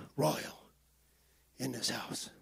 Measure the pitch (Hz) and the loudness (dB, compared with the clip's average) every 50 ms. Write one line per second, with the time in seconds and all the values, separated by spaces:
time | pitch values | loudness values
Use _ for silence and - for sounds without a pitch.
0 | - - - 135 147 151 139 - - - - - - - - _ _ _ _ _ | -10 -4 2 4 4 4 4 2 -2 -6 -10 -12 -18 -20 -20 _ _ _ _ _
1 | _ _ _ _ _ _ _ _ _ _ _ - 127 135 123 113 - - - 110 | _ _ _ _ _ _ _ _ _ _ _ -4 -2 -2 -2 0 0 0 0 0
2 | - - - - - - - - | -2 -4 -4 -6 -6 -8 -12 -18